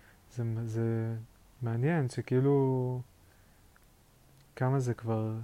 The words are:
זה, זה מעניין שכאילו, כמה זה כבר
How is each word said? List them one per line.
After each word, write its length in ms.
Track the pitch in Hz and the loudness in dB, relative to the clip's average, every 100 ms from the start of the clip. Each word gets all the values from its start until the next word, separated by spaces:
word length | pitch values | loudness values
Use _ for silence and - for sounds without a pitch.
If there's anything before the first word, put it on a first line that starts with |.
| - - - | -20 -20 -12
זה, 120 | 123 117 110 | -6 -4 -2
זה 500 | 117 113 113 113 113 113 113 - - - | -4 -2 0 0 -2 -4 -10 -20 -20 -6
מעניין 460 | 120 117 143 170 127 | -2 0 2 2 0
שכאילו, 920 | - - 127 139 139 131 131 127 127 - - - - - - - - - _ _ - - - - - | -4 0 2 4 4 4 0 -2 -4 -8 -18 -20 -20 -20 -20 -20 -20 -20 _ _ -20 -20 -20 -16 -4
כמה 240 | 127 139 | 0 0
זה 140 | 123 | 0
כבר 400 | 113 110 110 110 113 | -2 -2 -2 -2 -4